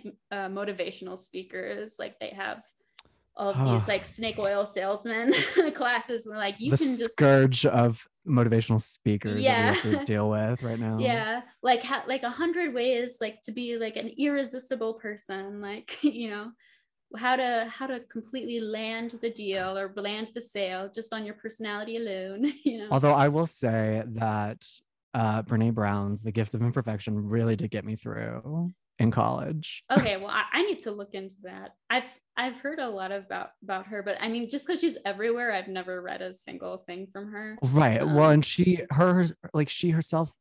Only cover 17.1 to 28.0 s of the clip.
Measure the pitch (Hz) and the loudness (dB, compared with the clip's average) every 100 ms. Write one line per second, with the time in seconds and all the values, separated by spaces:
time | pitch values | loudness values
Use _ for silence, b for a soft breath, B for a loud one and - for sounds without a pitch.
17.1 | 220 247 254 247 233 226 - 269 247 247 | -4 0 2 2 0 -2 -6 -6 -6 -10
18.1 | 226 226 254 233 233 220 214 220 226 233 | -12 -8 -8 -6 -4 -4 -4 -4 -6 -8
19.1 | 233 233 226 202 190 185 190 196 196 202 | -6 -6 -4 -4 -2 -2 -4 -6 -4 -4
20.1 | 214 220 240 233 202 185 185 196 220 220 | -4 -6 -10 -8 -4 -4 -4 -8 -10 -8
21.1 | 220 208 208 220 220 220 208 214 226 226 | -8 -8 -10 -12 -8 -6 -6 -6 -6 -4
22.1 | 190 190 196 285 277 294 226 208 135 143 | -6 -6 -2 -2 0 -2 -2 0 4 6
23.1 | 143 143 151 165 - 120 110 110 110 110 | 6 6 4 0 0 0 2 2 0 -2
24.1 | 113 110 107 104 117 - - _ _ _ | -2 0 0 -2 -6 -14 -20 _ _ _
25.1 | 127 113 110 107 113 113 110 104 101 101 | 0 2 2 2 2 4 2 2 2 0
26.1 | 104 110 107 107 113 120 131 113 104 113 | -4 -2 -2 0 0 0 0 -2 -4 -4
27.1 | 104 104 113 113 107 107 107 95 110 | -4 0 2 2 2 -2 -4 -6 -6